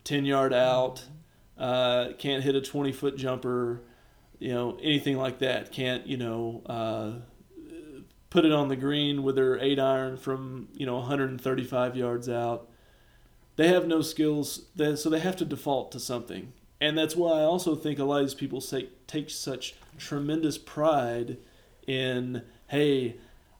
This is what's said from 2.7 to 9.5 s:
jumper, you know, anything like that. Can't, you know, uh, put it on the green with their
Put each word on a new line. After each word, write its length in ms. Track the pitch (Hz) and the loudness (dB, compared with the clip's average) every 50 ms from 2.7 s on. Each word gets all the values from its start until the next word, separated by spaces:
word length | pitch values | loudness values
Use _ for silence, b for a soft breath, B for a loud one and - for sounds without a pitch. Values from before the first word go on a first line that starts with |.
| - 143 143 139 127 - 147 143 139 143 | -4 -2 -2 -2 -2 -2 -2 -2 -2 -2
jumper, 640 | 131 131 127 123 131 123 123 123 120 120 120 120 120 b b b b b b b b b b - | -2 -2 -4 -2 -2 -2 -2 -2 -2 -2 -4 -6 -10 b b b b b b b b b b -8
you 100 | - 127 | -6 -4
know, 300 | 123 120 120 123 - - - | -2 -2 -2 -2 -4 -4 -2
anything 360 | 156 147 139 139 143 139 131 | 0 0 2 2 0 0 0
like 220 | 131 131 120 - | 0 -2 -2 -2
that. 320 | 135 131 123 107 104 - - | 0 0 0 -2 -4 -8 -6
Can't, 340 | - 131 127 127 127 - | -4 -2 -2 -2 -4 -4
you 100 | - 135 | -6 -6
know, 460 | 123 120 117 113 113 117 113 117 117 - | -4 -4 -4 -4 -4 -4 -4 -6 -8 -10
uh, 480 | - 120 117 113 113 110 110 110 107 117 123 120 - - - - _ - - - - 330 330 - - 139 135 143 - _ _ _ - | -8 -6 -4 -2 -2 -2 -4 -4 -6 -8 -10 -12 -16 -20 -20 -20 _ -20 -20 -18 -16 -16 -16 -16 -16 -18 -20 -20 -20 _ _ _ 2
put 160 | - 180 160 | 4 6 6
it 60 | 160 151 | 6 6
on 160 | 147 143 135 | 4 2 2
the 80 | 135 | 0
green 460 | 127 135 139 147 147 143 143 143 139 135 | -2 0 0 0 2 2 0 0 0 0
with 120 | 135 135 | 0 2
their 240 | 135 131 131 | 4 4 4